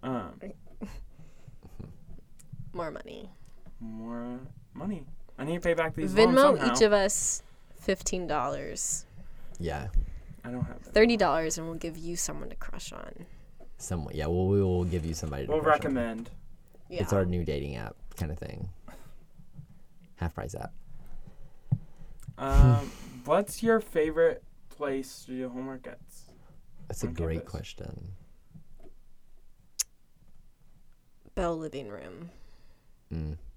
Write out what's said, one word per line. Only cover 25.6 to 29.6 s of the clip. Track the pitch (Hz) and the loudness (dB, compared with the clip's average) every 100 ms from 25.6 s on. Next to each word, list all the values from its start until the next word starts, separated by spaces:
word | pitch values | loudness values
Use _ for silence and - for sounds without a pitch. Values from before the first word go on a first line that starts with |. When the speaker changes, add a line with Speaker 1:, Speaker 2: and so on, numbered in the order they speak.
| 131 131 - | -8 -8 -12
Speaker 1:
at? | - - - - - - - - - - | -14 -16 -18 -18 -20 -20 -20 -18 -16 -8
Speaker 3:
That's | - | -4
a | 92 | -4
Speaker 1:
On | 82 | -2
Speaker 3:
great | 82 80 | 0 0
Speaker 1:
campus. | - | -4
Speaker 3:
question. | - - - - - 95 98 - - - 160 - - - - - - - - - - | -10 -10 -10 -10 -10 -12 -12 -16 -20 -20 -20 -16 -14 -14 -16 -18 -20 -18 -20 -20 -20